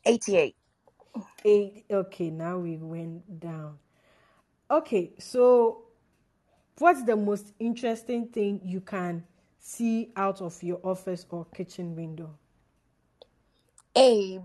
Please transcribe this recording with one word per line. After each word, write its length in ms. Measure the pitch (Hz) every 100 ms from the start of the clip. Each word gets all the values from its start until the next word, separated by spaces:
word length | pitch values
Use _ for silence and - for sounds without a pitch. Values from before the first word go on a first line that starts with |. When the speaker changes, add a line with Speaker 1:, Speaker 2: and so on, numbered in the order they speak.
Speaker 1:
eighty-eight. 520 | - 233 - 190 143 - _ _ _ _ _ - 185 -
Speaker 2:
Eight. 400 | 214 208 202 202 -
Okay, 400 | 202 190 - 170
now 280 | 160 165 180
we 180 | 170 160
went 640 | 160 165 165 165 202 165
down. 380 | 165 160 151 147 _ _ _ _ _ _ _ _ -
Okay, 420 | 302 320 214 175 -
so 640 | - 247 247 247 226 - - _ _ _ _ _ _ _ _ -
what's 260 | 330 302
the 120 | 240 214
most 360 | 208 202 - -
interesting 680 | 233 233 240 226 - 233 233
thing 320 | 226 202 202
you 160 | 185 185
can 440 | 190 202 175 170 170 _ _ _
see 520 | - - 233 226 226 -
out 240 | 196 196
of 200 | 180 -
your 180 | 175 180
office 440 | 190 185 190 175 -
or 160 | 170 165
kitchen 400 | - 180 - 175 165
window? 340 | 165 156 160 147 _ _ _ _ _ _ _ _ - _ _ _ _ _ _
Speaker 1:
Hey, 440 | - 262 220 190 185